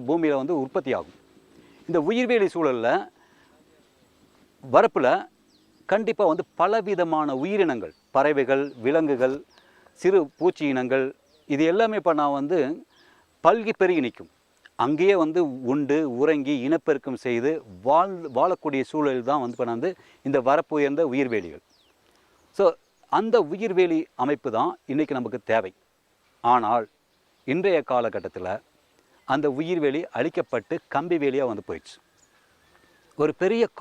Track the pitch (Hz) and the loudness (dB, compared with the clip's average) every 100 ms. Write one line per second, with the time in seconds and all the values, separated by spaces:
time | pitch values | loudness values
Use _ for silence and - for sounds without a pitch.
0 | 127 170 156 139 139 160 131 190 135 101 | -2 0 2 0 0 -4 -2 -4 -2 -4
1 | 80 - _ _ _ _ - - - 170 | -6 -18 _ _ _ _ -20 -18 -4 -2
2 | 151 233 240 240 190 170 147 120 117 180 | 0 0 2 2 0 0 0 0 0 0
3 | 208 _ _ _ _ _ _ _ _ _ | -4 _ _ _ _ _ _ _ _ _
4 | _ _ _ _ _ _ 135 139 220 175 | _ _ _ _ _ _ 2 4 4 2
5 | 127 170 104 _ _ _ _ _ - 208 | 2 0 -4 _ _ _ _ _ -4 -2
6 | 220 - 185 170 - - 180 220 196 180 | -2 0 0 0 -4 -2 0 0 -2 -2
7 | 170 156 147 131 170 208 165 117 82 - | 0 0 -2 -2 -2 0 0 -2 -8 -14
8 | _ 135 147 143 123 135 143 127 117 160 | _ 2 2 2 2 0 -2 -4 0 2
9 | 151 127 131 139 - _ _ _ _ - | 2 2 0 -2 -10 _ _ _ _ -2
10 | 175 190 143 - 175 - 147 131 123 131 | 2 2 2 -2 -2 0 -2 -2 0 0
11 | 131 - _ _ - 143 160 196 214 214 | -2 -6 _ _ -6 0 2 2 0 0
12 | 170 151 143 139 143 180 135 165 - _ | 0 0 0 -2 -2 -2 -2 -6 -14 _
13 | _ _ _ _ 165 226 220 - 185 170 | _ _ _ _ 2 4 0 0 2 2
14 | 123 - 87 _ _ _ - - 127 156 | -2 -6 -20 _ _ _ -12 -4 -2 2
15 | 190 190 156 170 151 131 123 143 135 151 | 4 4 2 0 -2 -2 -2 0 0 0
16 | 147 120 156 151 135 143 127 160 - 139 | 0 0 2 2 0 -2 0 0 0 -2
17 | 139 123 127 120 135 160 117 90 117 160 | -2 -6 -4 -2 -2 -4 -8 -6 2 2
18 | 196 180 156 123 175 180 156 135 127 156 | 2 -4 -6 0 0 0 -4 -4 -4 -2
19 | 143 127 120 147 120 117 117 117 175 180 | 0 0 -2 -2 -2 -6 -6 -4 -6 -8
20 | _ _ 135 139 123 151 - 151 139 143 | _ _ -2 0 2 2 2 0 0 0
21 | 156 127 175 107 87 73 _ _ _ _ | 0 0 0 -2 -6 -14 _ _ _ _
22 | _ _ _ _ _ - 185 - _ _ | _ _ _ _ _ 2 2 2 _ _
23 | - 156 220 226 151 185 220 185 180 160 | -2 -2 2 2 2 -4 -2 2 2 2
24 | - - 131 147 131 110 160 - - 143 | -4 -4 -2 -2 -2 -2 -2 -4 -6 -2
25 | 151 135 117 101 - 113 117 - _ _ | -2 -4 -6 -6 -2 -2 -2 -10 _ _
26 | _ _ _ _ 120 123 107 120 107 _ | _ _ _ _ 2 2 2 -2 -4 _
27 | _ _ _ _ - 160 190 165 131 123 | _ _ _ _ -4 -2 2 0 0 -2
28 | 117 104 95 - 92 107 _ _ _ _ | -2 -4 -10 -10 -8 -8 _ _ _ _
29 | _ _ - 135 147 131 160 175 147 147 | _ _ -6 -2 -2 -2 -4 -2 -2 -2
30 | 180 - 156 - - 120 - 165 - 143 | -6 -4 -4 -4 -4 -6 -6 -10 -6 -6
31 | 175 170 139 131 127 104 - 80 - - | -2 -2 0 -2 -4 -6 -10 -12 -14 -20
32 | _ _ _ _ _ _ _ _ _ _ | _ _ _ _ _ _ _ _ _ _
33 | _ - 156 - 185 226 214 - | _ -2 -2 0 0 2 0 0